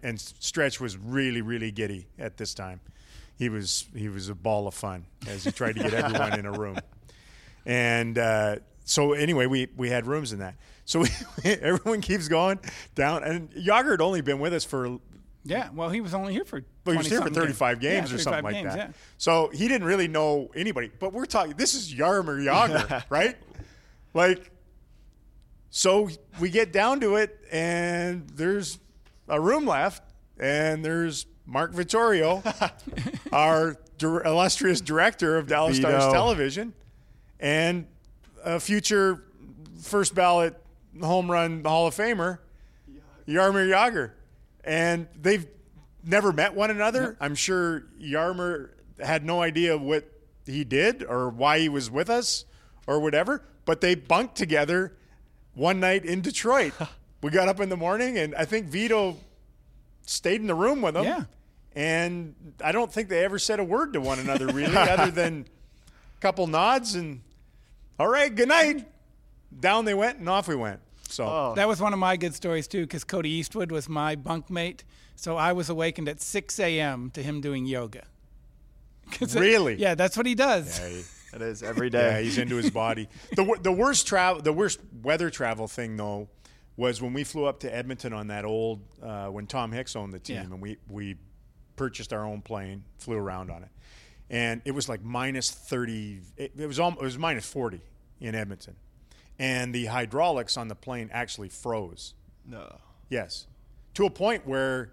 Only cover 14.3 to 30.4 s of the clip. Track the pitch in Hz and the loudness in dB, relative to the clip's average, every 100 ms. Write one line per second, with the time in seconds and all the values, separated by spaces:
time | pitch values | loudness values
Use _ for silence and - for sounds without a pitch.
14.3 | 139 156 165 - 135 123 123 - - - | -2 0 -2 -2 -4 -4 -6 -14 -20 -20
15.3 | - - 208 233 156 165 208 190 190 196 | -16 -6 -6 -6 -6 -4 -4 -4 -4 -4
16.3 | 202 392 139 - - 180 165 156 214 165 | -6 -6 -10 -14 -6 0 2 2 0 2
17.3 | 156 156 123 127 117 139 190 - 123 156 | 2 0 2 0 2 0 0 0 -2 -2
18.3 | 156 104 196 190 190 170 - - - 170 | -2 -2 -4 -4 -6 -8 -12 -20 -4 2
19.3 | 165 151 151 233 254 170 196 170 156 151 | 4 2 0 0 2 2 2 2 2 2
20.3 | 147 120 143 208 127 113 - 190 214 - | 0 -2 -4 -4 -4 -6 -6 -6 -6 -2
21.3 | 220 160 147 269 269 175 127 160 196 165 | 0 0 0 0 0 -4 0 2 2 0
22.3 | 139 139 170 226 151 - 135 - 143 226 | 0 4 4 6 4 0 -4 -2 2 2
23.3 | 254 - - - - - - - 165 180 | 0 -14 -18 -20 -20 -20 -20 -4 4 4
24.3 | 185 - - - - - - - - - | 4 -4 -20 -20 -20 -20 -20 -20 -20 -20
25.3 | - - - - - 185 202 202 156 - | -20 -20 -20 -10 0 4 4 2 -4 -16
26.3 | 160 180 208 214 190 226 277 220 214 214 | -4 0 2 2 4 4 4 2 2 2
27.3 | 214 - 160 170 170 175 175 175 180 143 | -4 -6 -2 -2 0 -2 -2 -2 -4 -8
28.3 | 143 165 202 170 - - - - - - | -4 0 0 -4 -10 -16 -20 -20 -18 -2
29.3 | 151 170 302 269 139 180 - - - - | 2 4 4 4 2 0 -2 -12 -20 -20
30.3 | - | -4